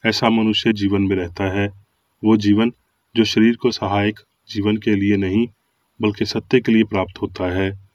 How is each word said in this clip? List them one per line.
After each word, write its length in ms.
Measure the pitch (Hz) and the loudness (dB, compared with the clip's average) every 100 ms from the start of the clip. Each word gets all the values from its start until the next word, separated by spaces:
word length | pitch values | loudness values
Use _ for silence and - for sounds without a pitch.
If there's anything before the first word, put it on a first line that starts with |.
| 113 | -2
ऐसा 240 | 110 120 | 0 0
मनुष्य 440 | 113 110 104 117 | 2 2 0 0
जीवन 280 | 107 101 98 | 0 0 0
में 140 | 98 95 | 0 -2
रहता 280 | 87 87 | -4 -4
है, 420 | 98 98 101 - _ _ _ _ | -4 -2 -4 -6 _ _ _ _
वो 140 | 107 110 | 2 2
जीवन 340 | 104 101 117 - _ _ _ 113 | 4 2 2 -2 _ _ _ 0
जो 80 | |
शरीर 320 | 110 - 110 120 | 2 4 2 2
को 160 | 120 | -2
सहायक 480 | 110 101 101 104 110 _ _ _ | -2 -4 0 -2 -4 _ _ _
जीवन 280 | 107 101 107 | -4 -2 -2
के 180 | 110 101 | -2 0
लिए 220 | 98 101 | 0 0
नहीं, 300 | 95 101 117 _ _ _ _ _ | 0 0 -2 _ _ _ _ _
बल्कि 240 | 107 101 - | -4 -2 -6
सत्य 340 | - - 131 | -6 0 0
के 120 | 117 | 2
लिए 120 | 110 | 2
प्राप्त 380 | 107 104 92 - | 2 -2 -4 -6
होता 300 | 95 90 92 | -10 -6 -4
है 380 | 92 95 98 _ | -2 -4 -6 _